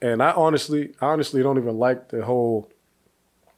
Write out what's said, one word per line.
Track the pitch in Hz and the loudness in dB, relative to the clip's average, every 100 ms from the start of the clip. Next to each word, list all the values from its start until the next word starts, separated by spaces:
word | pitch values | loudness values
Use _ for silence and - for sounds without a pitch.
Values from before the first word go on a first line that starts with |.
and | 123 113 | -2 2
I | 143 | 2
honestly, | 170 160 151 - 147 143 - | 4 2 2 0 -4 -4 -4
I | 135 | -2
honestly | 156 143 135 | 0 0 0
don't | 135 135 | 0 0
even | 117 110 | -2 0
like | 123 127 - | 0 0 -6
the | 113 104 | -8 -2
whole, | 123 117 113 107 _ _ _ _ _ _ _ _ | -2 0 -2 -6 _ _ _ _ _ _ _ _